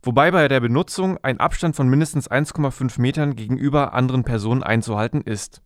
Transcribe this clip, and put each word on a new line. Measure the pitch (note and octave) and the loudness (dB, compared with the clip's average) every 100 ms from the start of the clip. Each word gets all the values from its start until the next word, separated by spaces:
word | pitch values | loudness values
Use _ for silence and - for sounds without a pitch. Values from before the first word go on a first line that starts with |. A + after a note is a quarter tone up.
wobei | - A#2+ D#3 | 2 4 4
bei | F3+ D3 | 4 4
der | C3+ | 2
Benutzung | A#2 B2+ F#3 - F#3+ - | 2 0 -2 -2 -2 -2
ein | C3+ B2 | -4 0
Abstand | - - E3+ D3+ | -2 0 -2 2
von | C3 | 2
mindestens | C3+ D#3 D3+ - | 4 2 -2 -2
eins | B2 D#3 | -2 -2
Komma | - C#3+ | -2 -4
fünf | - C3 - | -2 -6 0
Metern | B2 D3 D3 A#2+ | -2 0 -2 -4
gegenüber | G#2+ B2+ C#3+ D3 C#3 | -4 -2 0 0 0
anderen | - B2+ B2+ | 0 0 0
Personen | B2 A#2 G#2 B2+ | 0 -2 0 -2
einzuhalten | - A2+ A2+ G#2 A2+ D3 | 2 0 0 -2 -2 -4
ist. | - G#2 - - | -4 -8 -10 -18